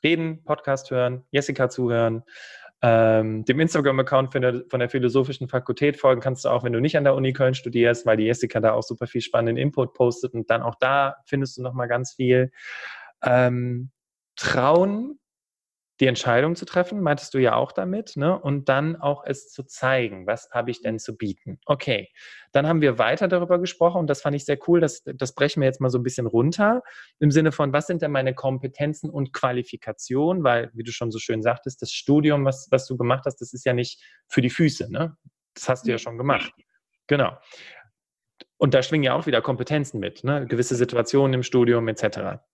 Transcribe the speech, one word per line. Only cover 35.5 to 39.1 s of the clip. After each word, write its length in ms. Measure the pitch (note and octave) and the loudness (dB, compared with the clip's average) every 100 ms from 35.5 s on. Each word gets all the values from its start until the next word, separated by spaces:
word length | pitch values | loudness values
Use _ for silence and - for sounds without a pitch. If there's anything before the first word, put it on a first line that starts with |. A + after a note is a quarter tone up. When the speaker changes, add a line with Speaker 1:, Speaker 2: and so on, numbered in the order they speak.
| - | -14
Speaker 1:
Das 120 | - | -4
hast 180 | B2+ - | -4 -2
du 20 | |
ja 40 | A#2 | -4
Speaker 2:
Ja. 40 | |
Speaker 1:
schon 200 | - A#2 | -4 -6
gemacht. 340 | C3+ C3+ - _ _ _ _ _ - | 0 0 -2 _ _ _ _ _ -2
Genau. 280 | C#3+ A#2 - _ - - - - _ _ _ _ _ - _ | 2 2 -2 _ -20 -20 -20 -20 _ _ _ _ _ -20 _
Und 180 | C#3 C3+ | 2 2
da 80 | |
schwingen 200 | B2+ D#3 | 2 0
ja 100 | C3+ | 0